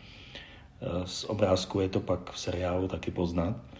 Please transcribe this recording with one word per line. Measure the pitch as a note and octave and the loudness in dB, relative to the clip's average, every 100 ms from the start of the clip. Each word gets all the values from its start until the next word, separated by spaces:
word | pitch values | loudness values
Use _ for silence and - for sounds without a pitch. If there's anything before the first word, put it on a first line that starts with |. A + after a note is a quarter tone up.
| - - - - - - - - | -18 -18 -16 -16 -16 -18 -20 -8
Eh, | - F2+ F2+ | -4 -2 -2
z | - | -4
obrázku | - G#2 G2 F#2 - G2+ | -2 4 6 6 4 2
je | F#2+ | 4
to | G#2 | 2
pak | - F2+ - | 0 -2 -4
v | - | -6
seriálu | - F2 F2+ F2+ F#2 | -4 0 2 2 0
taky | F2 - | -2 -2
poznat. | F2+ F2 F2 F2 G#2+ - | 0 0 2 2 0 -8